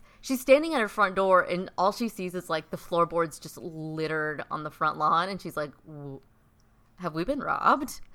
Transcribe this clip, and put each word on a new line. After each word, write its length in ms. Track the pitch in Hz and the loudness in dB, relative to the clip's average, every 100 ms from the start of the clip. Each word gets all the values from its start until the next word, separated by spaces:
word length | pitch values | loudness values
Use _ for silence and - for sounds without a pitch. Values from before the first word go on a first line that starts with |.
| - - | -20 -14
she's 200 | - 262 | -6 0
standing 340 | - 277 311 | 6 6 6
at 60 | 220 | 0
her 60 | 208 | 0
front 300 | - 196 190 | 2 2 4
door, 240 | 196 180 | 6 6
and 300 | - 175 185 - | 6 -2 -4 0
all 140 | 185 | 0
she 180 | 208 233 | 0 -4
sees 280 | - 180 180 | -4 -8 -6
is, 120 | 175 | -4
like, 220 | 160 156 | -4 -4
the 60 | 175 | -10
floorboards 640 | - 170 165 165 165 - | -2 2 2 2 -2 -4
just 160 | 156 - | -16 -12
littered 880 | 117 160 156 156 156 156 151 147 - | -12 -10 -8 -4 -2 -2 -4 -4 -6
on 120 | 156 | -6
the 80 | 151 | -8
front 260 | - 156 151 | -2 -2 2
lawn, 320 | 151 165 185 | 2 2 2
and 120 | 190 | -4
she's 160 | 170 156 | -8 -6
like, 160 | 147 - - | -8 -8 -18
"W-, 340 | 151 143 135 - _ _ _ _ _ _ - | -16 -14 -14 -18 _ _ _ _ _ _ -10
have 180 | 180 | -6
we 100 | 160 | -4
been 160 | 175 285 | -2 -2
robbed?" 600 | 156 - - 269 285 - - | -2 0 4 2 0 -10 -16